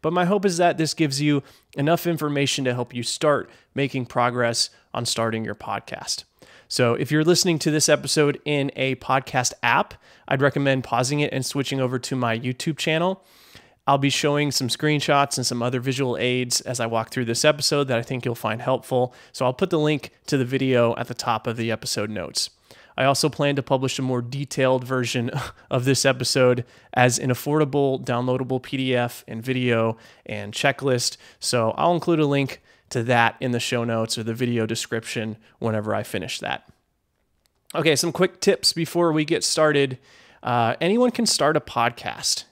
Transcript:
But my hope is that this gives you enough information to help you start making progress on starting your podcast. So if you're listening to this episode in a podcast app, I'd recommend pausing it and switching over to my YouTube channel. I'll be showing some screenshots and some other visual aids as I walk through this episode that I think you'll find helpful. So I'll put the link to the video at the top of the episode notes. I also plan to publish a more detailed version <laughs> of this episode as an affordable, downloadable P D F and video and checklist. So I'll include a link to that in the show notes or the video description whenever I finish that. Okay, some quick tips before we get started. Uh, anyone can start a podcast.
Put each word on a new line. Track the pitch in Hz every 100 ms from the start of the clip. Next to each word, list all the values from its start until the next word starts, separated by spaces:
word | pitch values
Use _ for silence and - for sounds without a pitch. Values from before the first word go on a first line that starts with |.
But | 160
my | 180 175
hope | 208 196
is | 170
that | 175 160
this | 160 -
gives | 156 135
you | 147 143 - - _ -
enough | 143 170 175
information | 165 151 143 139 - 131
to |
help | 123 120
you | 123
start | 117 - 151 139 92 - _ -
making | 139 135 120
progress | 123 120 123 117 113 - _ _ -
on | 120
starting | - 113 110 110
your |
podcast. | 104 - 101 - - - - - _ - - _
So | - 120 120
if | 135
you're | 156
listening | 156 175 185 160
to | 160
this | 151 -
episode | 147 143 - 147 139 -
in | 147 139 -
a | 131 131
podcast | - 135 - 135 123 -
app, | 120 131 208 - _ - -
I'd | 135
recommend | 139 143 139 135
pausing | - 117 127 147
it | 147
and | 135 127
switching | 143 131 135
over | 127 127
to | - 131
my | 120 113
YouTube | 120 127 - 147
channel. | - 160 175 190 _ _ - - _ _ -
I'll | 139
be | 139
showing | - 151 147 147
some | - 127
screenshots | - 151 151 - 143 143 -
and | 123
some | 120
other | 120 127
visual | 127 131 131 90
aids | 123 127 123 -
as | - 120
I | 113
walk | 113 113
through | - 117
this | 117 151
episode | 147 - 151 135
that | 117
I |
think | 120 131 123
you'll |
find | 117 107 110
helpful. | 127 131 - 127 123 - -
So | - 127
I'll |
put | 131 185
the | 160
link | 151 151 - _ -
to | 143
the | 123
video | 131 131 123 117 -
at | -
the |
top | 123 - 113 -
of | 117
the | 113
episode | 110 - - 107
notes. | 107 82 - - _ _ - - -
I |
also | 135 135 156
plan | - 143 139
to |
publish | 131 135 131 -
a |
more | 131 123
detailed | 120 139 143 - 131 131
version | 123 131 117 127 117 135 -
<laughs> | - -
of | 131 123
this | 131 139
episode | 127 127 139 127 123 - - _
as | - 123 123
an | 131
affordable, | 123 - 151 147 143 139 131
downloadable | - 120 127 127 127 127
P | - 135
D | 131 123
F | 120 - -
and | 113
video | 117 127 123 113 113 113 - - -
and | 104 101
checklist. | - 143 127 139 123 - - - -
So | - 123 113
I'll | - 160
include | 175 - 165
a | 147
link | 143 135 - _ _ _
to | 127
that | 117 120 117 -
in | 131
the | 120
show | - 123
notes | 117 113 110 -
or |
the | 113 113
video | 123 117 110
description | 113 - 117 - 123 110 107 _ _
whenever | 117 110 107 104
I |
finish | 104 104 85 -
that. | - 64 _ _ _ _ _ _ _ _ _ _ _
Okay, | - 156 139
some | 170
quick | - 185 -
tips | - 185 -
before | - 165 175 170
we | 156 151
get | 160
started. | - - 156 147 139 127 _ - - -
Uh, | - 120 113 -
anyone | 170 220 247
can | 240 226
start | - 147 156
a |
podcast. | - - 120 123 - - - - -